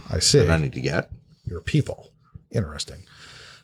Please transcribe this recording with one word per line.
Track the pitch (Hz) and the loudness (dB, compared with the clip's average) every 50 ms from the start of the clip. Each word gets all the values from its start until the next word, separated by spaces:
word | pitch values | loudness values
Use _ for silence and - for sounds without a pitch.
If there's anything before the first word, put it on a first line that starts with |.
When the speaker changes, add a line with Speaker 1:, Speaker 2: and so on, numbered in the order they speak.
| - - | -10 -4
Speaker 1:
I | - 87 | -4 0
see. | - - - 143 | 2 4 6 6
Speaker 2:
that | - - | 6 6
I | - 80 | 4 2
need | 76 65 - | 2 0 -4
to | 65 | -4
get. | 64 - - - - - - - _ _ - _ _ | -4 -2 -2 -2 -4 -4 -14 -20 _ _ -20 _ _
Speaker 1:
Your | - 87 - | -10 -10 -8
people. | - - - 151 - - - - - - _ _ _ _ _ - _ _ | -6 0 0 0 0 0 -6 -12 -16 -20 _ _ _ _ _ -20 _ _
Interesting. | - 117 95 76 73 73 - - - - - _ - - - - - - - - - - | -4 -4 -4 -4 -8 -10 -12 -12 -12 -20 -20 _ -20 -20 -20 -20 -20 -20 -20 -20 -20 -16